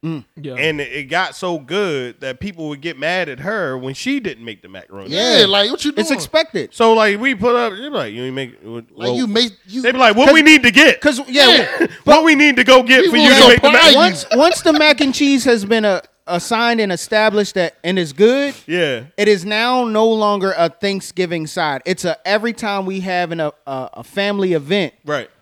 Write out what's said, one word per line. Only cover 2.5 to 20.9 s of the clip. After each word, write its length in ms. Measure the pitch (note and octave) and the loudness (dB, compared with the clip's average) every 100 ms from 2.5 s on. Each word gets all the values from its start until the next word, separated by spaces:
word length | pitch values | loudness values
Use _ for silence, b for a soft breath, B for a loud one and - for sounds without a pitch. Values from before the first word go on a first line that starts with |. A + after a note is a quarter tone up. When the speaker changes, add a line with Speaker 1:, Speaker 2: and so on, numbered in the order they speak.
| E3+ D#3 | -10 -10
Speaker 3:
would 120 | C#3+ | -10
get 160 | D#3+ C#3 | -12 -8
mad 280 | D3+ F#3 E3 | -6 -4 -6
at 120 | C3 | -8
her 360 | D#3 A3 D#3+ C3 | -8 -6 -6 -8
when 180 | C3 | -10
she 260 | C3+ B3 C#4 | -8 -6 -4
didn't 240 | G#3 A#2 | -6 -10
make 180 | A#2 G2+ | -16 -18
the 60 | F2+ | -18
macaroni. 420 | F#2+ - G2 G2 | -20 -20 -18 -10
Speaker 4:
Yeah, 300 | - - C#4+ | -4 0 2
Speaker 1:
Yeah. 60 | G3+ | 2
Speaker 4:
like 260 | G3+ G#3 | 2 -2
what 120 | C#4 | -2
you 60 | D4 | -6
doing? 120 | C#4+ | -4
Speaker 1:
It's 100 | C4 | -4
expected. 600 | C4 D#3+ D#4 D#4+ F#3 C3 | -4 -2 -2 -2 -6 -8
Speaker 3:
So 200 | - A3+ | 0 2
like 260 | A3+ G#3+ G3+ | 4 2 0
we 160 | C4 | -4
put 220 | A#3 A#3 A#3+ | -2 -2 0
up, 160 | A#3 | -2
they 80 | F#3+ | -8
be 80 | C#4 | -10
like, 240 | C4+ A#2+ | -8 -8
"You 80 | G#2+ B2+ | -8 -8
ain't 80 | C3 | -8
make." 220 | C3 - | -10 -12
Well, 200 | F#2 A#2 A2+ | -16 -16 -16
Speaker 4:
Like 220 | - G3 B3 | -8 -4 -2
you 100 | B3 | -2
make 240 | G#3+ A#3+ G3 F#3+ | -2 -2 -6 _
you. 160 | A3+ | -6
Speaker 3:
they 80 | B3 | -4
be 80 | B3+ | 2
like, 160 | A#3+ | 4
"What 120 | G#3 C4+ | 6 6
Speaker 1:
'Cause 80 | |
Speaker 3:
we 80 | D#4 | 6
need 200 | D4+ D#4 | 6 6
to 80 | A#3+ | 6
get?" 300 | G3 D#4 F#3 | 6 4 4
Speaker 1:
Cause 180 | D4 B3+ C4+ | 0 -2 -4
yeah, 200 | B3+ C4+ | 2 4
Speaker 4:
Yeah. 180 | D#4 G#3+ - | 4 0 -4
Speaker 1:
but 100 | - | -4
Speaker 3:
<laughs> 140 | - | -4
What 180 | - D4+ | 4 4
we 120 | D#4+ D4 | 6 4
need 180 | D4 B3+ | 4 2
to 60 | |
go 200 | B3+ B3+ | 6 4
get 160 | A#3+ C4 | 6 4
Speaker 4:
We 60 | F4+ | 4
Speaker 3:
for 40 | |
Speaker 4:
will 80 | D#4 | 4
Speaker 3:
you 40 | D4 | 6
to 60 | C4+ C4 | 6 6
make 0 | |
the 60 | |
Speaker 4:
supply 180 | A#3+ C#4 | 6 2
Speaker 3:
mac- 180 | D4+ D#4+ | 4 6
Speaker 4:
you. 60 | C#4 | 6
Speaker 1:
once, 300 | F4 F3 - A#3 | 2 0 -4 2
once 240 | D#4+ E4 | 2 2
the 100 | E4+ | 0
mac 280 | D4+ D4+ D4+ | 2 2 2
and 120 | C#4+ | 0
cheese 300 | B3+ C#4+ C#4 C4 | 0 2 2 2
has 180 | A#3 | 0
been, 200 | G3 A3+ | 0 0
uh, 160 | G#3+ F#3 - _ - | 0 -2 -6 _ -6
assigned 520 | F3 - A3+ A#3 A#3 | -6 -4 -2 0 0
and 120 | G#3 | -2
established 640 | F3 - G#3+ A3 G#3 G3+ F#3+ | -4 -4 0 0 0 -4 -2
that 180 | E3+ _ | -4 _
and 160 | E3 F#3 | -4 -4
is 140 | E3 | -4
good, 420 | C#3 G#3+ C4 C#4 C4+ - | 2 2 2 -2 -6 -6
Speaker 3:
Yeah. 320 | F3 D#3+ B2 C3 - | -2 -2 -4 -8 -2
Speaker 1:
it 100 | G#3 | 0
is 180 | G3+ | 2
now 380 | F#3 G#3+ A#3+ B3+ | 0 -4 -2 -2
no 240 | A#3+ G#3+ A3 | 0 0 0
longer 480 | A3 G#3 G3+ F#3+ D#3+ | 0 -2 -2 -4 -2
a 120 | E3+ | -2
Thanksgiving 800 | _ G3+ | _ -6